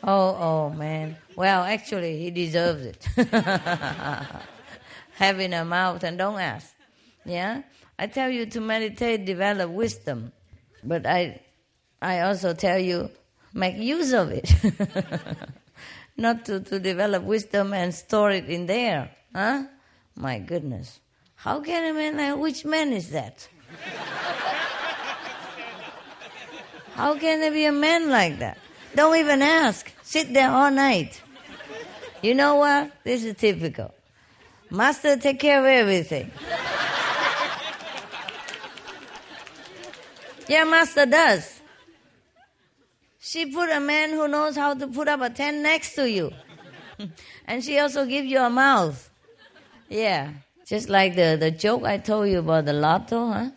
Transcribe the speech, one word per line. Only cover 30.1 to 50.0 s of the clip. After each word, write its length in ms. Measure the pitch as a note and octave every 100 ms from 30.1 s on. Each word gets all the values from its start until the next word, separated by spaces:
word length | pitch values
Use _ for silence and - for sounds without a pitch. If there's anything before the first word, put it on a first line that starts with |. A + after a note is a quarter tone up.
| D#4 C#4+
there 180 | B3+ C4
all 200 | B3+ C#4+
night. 500 | C4+ C#4 G#3 C3+ - - - - - - A4 A#4 - - -
You 120 | G#3
know 200 | B3+ C#4+ C#4+
what? 360 | D4 C#4+ D4 -
This 220 | - B3
is 100 | A3+ G3+
typical. 560 | A3 F3 D#3+ A2 G2+ _ _ _ _ _ - _ _
Master 460 | F3+ B3 D4 D4+ C#4
take 240 | C#4+ C4+
care 180 | D4 C#4
of 80 | C4
everything. 640 | C4 G#3 F#3+ D#3+ D3 - -
<laughs> 40 | - - - - - - - - - D5 - - D#5 - - - - - - - - - G#3+ - - G3 - - - D#4 - - D#4+ F#4 F4 - - - - - -
Yeah, 180 | D4+
master 420 | D#4+ E4 E4 - C#4
does. 540 | D4 D#4+ G3 - - - - _ _ _ _ _ E5 G5 _ _ _ _ _ _ _
She 280 | - E4 D#4+
put 240 | C#4+ F4
a 100 | D4+
man 300 | C#4+ D4+ D#4
who 180 | D#4 D4+
knows 280 | C#4+ D4+ C#4+
how 180 | C#4+
to 120 | C#4 C#4
put 220 | B3+ D4
up 140 | D4
a 80 | B3
tent 280 | A#3+ C#4+ D4
next 320 | D4 D#4 -
to 160 | - C4
you. 220 | G#3 D3+ - - - - - - -
<laughs> 120 | G3+ - - - -
And 160 | A#3+
she 160 | B3+ C#4+
also 280 | D4 C#4 C4
give 180 | C4+
you 140 | C4+ C4+
a 100 | B3
mouth. 600 | A#3+ C#4 B3 E3+ C3+ - _ _ _ - - _ - _
Yeah. 420 | G3+